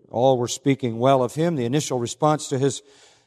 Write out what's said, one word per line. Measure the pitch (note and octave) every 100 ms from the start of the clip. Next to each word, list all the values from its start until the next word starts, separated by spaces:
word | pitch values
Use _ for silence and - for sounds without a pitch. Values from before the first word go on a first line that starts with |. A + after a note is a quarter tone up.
| _
all | A2 C3 B2+
were | A#2+
speaking | - C#3+ C3+ B2 A2+
well | C3 C3+
of | B2
him. | D3 E3+ D#3
The |
initial | A#2 D3 - B2+
response | A#2+ - D3+ D3+ -
to | C3
his, | C#3 - - _ _ _